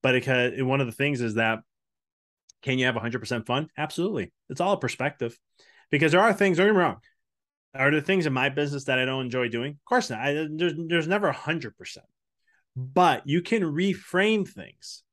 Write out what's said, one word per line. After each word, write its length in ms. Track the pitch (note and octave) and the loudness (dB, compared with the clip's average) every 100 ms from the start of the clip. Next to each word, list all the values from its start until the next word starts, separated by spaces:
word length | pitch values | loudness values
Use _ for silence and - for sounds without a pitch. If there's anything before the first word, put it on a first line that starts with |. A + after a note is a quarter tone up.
But 140 | C3 B2+ | 2 0
it 60 | |
ca-, 400 | B2+ B2+ B2 G2+ | 2 0 0 0
one 160 | C3 C3+ | 0 0
of 80 | B2+ | -2
the 60 | |
things 260 | - C#3 C#3 | -2 -2 0
is 140 | A#2 | -2
that, 260 | G#2+ A2+ A2 - _ _ _ _ _ _ _ _ _ | 0 0 0 -6 _ _ _ _ _ _ _ _ _
can 180 | - C3 | -2 0
you 60 | B2+ | 2
have 100 | A#2 | 0
a 60 | |
hundred 180 | A#2 A#2+ | -4 -6
percent 260 | A2+ A#2+ - | -4 -6 -2
fun? 220 | B2+ D#3 - | -4 -4 -8
Absolutely. 540 | D3+ - F3+ F3+ F#2 _ _ | -8 -4 -4 -4 -8 _ _
It's 120 | C3+ | -4
all 100 | F3+ | 0
a 80 | G3 | 0
perspective, 580 | B2 - C#3 - A#2 - _ _ - _ _ | -2 -4 -6 -4 -8 -8 _ _ -20 _ _
because 220 | D3 D#3 | 2 4
there 80 | F3 | 6
are 120 | A3+ | 4
things, 220 | G3+ G3 E3 | 4 2 4
don't 100 | G3 | 4
get 60 | |
me 60 | G#3 | 4
wrong. 180 | E3+ - _ _ _ _ _ _ _ C3+ | 2 0 _ _ _ _ _ _ _ 0
Are 160 | C3+ | 2
there 80 | D3+ | 2
things 260 | C#3+ F#3+ D#3 | 2 0 2
in 80 | |
my 140 | C3 C#3 | 0 0
business 380 | C#3 D3 C#3+ C3+ | 0 -2 -4 -2
that 120 | B2+ | 0
I 80 | B2+ | 0
don't 200 | C3 B2+ | -2 -4
enjoy 240 | B2+ A#2+ | -2 -2
doing? 240 | A#2 C3 | -2 -6
Of 120 | D3 - | -10 0
course 240 | B3+ - | 0 0
not. 100 | A2 | -4
I, 280 | C3+ D3 D#3 | -2 -2 -4
there's, 240 | D#3 F3 D#3 E3 | -2 -2 -2 -2
there's 200 | E3+ D#3 | 0 0
never 200 | G3+ G3 | 0 0
a 60 | |
hundred 440 | - - E3+ A#2+ _ | -2 -4 -4 -6 _
percent, 300 | F#2 - _ _ _ _ _ _ _ B2+ | -18 -18 _ _ _ _ _ _ _ -12
but 520 | C3 C3+ F3 B2+ C#3 | -2 4 4 4 0
you 140 | D#3+ | -2
can 200 | E3+ A3+ | 0 -2
reframe 840 | E3+ D3 G3 F#3+ - F3+ G#3 A3 G3 | 0 0 -2 -2 -4 0 2 2 -2
things. 560 | - F2 _ - - _ | -10 -18 _ -20 -20 _